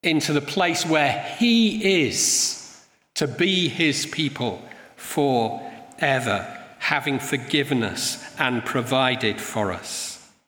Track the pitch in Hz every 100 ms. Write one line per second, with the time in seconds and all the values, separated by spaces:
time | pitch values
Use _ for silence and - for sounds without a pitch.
0 | - 156 147 147 143 - 180 165 170 156
1 | 143 - - - 233 233 220 220 196 185
2 | 131 - - - - - - - _ _
3 | _ - 147 117 175 185 165 - 165 135
4 | - - 147 - 120 92 - - - -
5 | - - 143 127 113 - - - - -
6 | 147 131 120 101 98 - - - - 151
7 | 139 135 - 139 123 151 139 135 107 -
8 | - - - - 135 120 113 135 117 131
9 | 131 120 110 101 - 113 101 87 - -
10 | - - - _